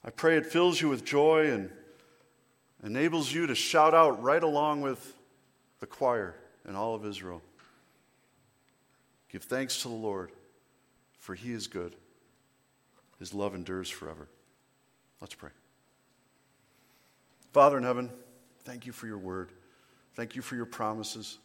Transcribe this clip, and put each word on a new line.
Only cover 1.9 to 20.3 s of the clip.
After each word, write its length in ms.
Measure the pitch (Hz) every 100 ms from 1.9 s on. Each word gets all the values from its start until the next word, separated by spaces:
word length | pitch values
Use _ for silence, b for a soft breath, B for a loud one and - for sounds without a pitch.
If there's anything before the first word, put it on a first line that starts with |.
| b b b b b _ _ _ _
enables 480 | 107 120 165 165 135
you 160 | 156 165
to 80 | 117
shout 360 | - 165 156
out 300 | 165 160 110
right 200 | 123 160
along 400 | 160 147 151 147
with 320 | 139 123 - - _ _ _ _ _ _
the 60 | -
choir 500 | - 131 117 92 80 - _
and 120 | - 98
all 180 | 110
of 100 | 113
Israel, 380 | 104 95 92 85 - _ b b b b b b b _ _ _ _ _ _ _ _ _ _
"Give 140 | 95
thanks 400 | - 127 131 -
to 60 | 127
the 60 |
Lord, 360 | 113 110 98 87 - _ _ _ _ _ _ _ _
for 160 | -
He 180 | 92 120
is 140 | 117 95
good. 300 | 92 87 - _ _ _ _ _ _ _ _ _ _ _ _
His 160 | 92
love 200 | 101 101
endures 360 | 95 87 92 90
forever." 380 | - 80 80 73 _ _ _ _ _ _ _ _ _
Let's 140 | -
pray. 160 | - 71 _ _ _ _ _ _ _ _ _ _ _ _ b b b b b b b _
Father 240 | 143 143 139
in 40 |
heaven, 340 | 123 123 123 - - - _ _
thank 260 | - 123 123
you 60 |
for 160 | 113 113
your 100 | 104
word. 340 | 92 92 90 - b b b b b
Thank 220 | - 117